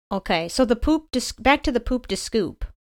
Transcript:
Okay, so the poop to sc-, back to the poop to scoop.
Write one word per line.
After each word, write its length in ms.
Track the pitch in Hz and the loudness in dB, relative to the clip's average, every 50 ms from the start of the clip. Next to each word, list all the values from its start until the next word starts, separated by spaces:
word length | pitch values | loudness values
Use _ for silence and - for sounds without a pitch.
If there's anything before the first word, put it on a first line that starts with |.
| _ _ | _ _
Okay, 380 | 202 190 - - 196 165 165 170 | -8 -6 -2 -2 -2 -2 -2 -4
so 160 | - - 262 | 2 2 2
the 100 | 220 240 | 2 2
poop 360 | 220 - 294 311 311 311 _ | 2 2 2 2 2 0 _
to 100 | - 254 | -4 -4
sc-, 200 | 240 - - - | -4 -4 -10 0
back 220 | 220 254 285 294 - | 2 2 2 4 2
to 80 | 311 | 0
the 80 | 240 240 | 0 0
poop 280 | - - 254 240 - | 0 0 -4 -4 -4
to 100 | - 190 | -6 -8
scoop. 480 | - - - - 226 185 - - _ - - - _ _ | -6 -6 -2 -2 -2 -2 -2 -4 _ -10 -10 -10 _ _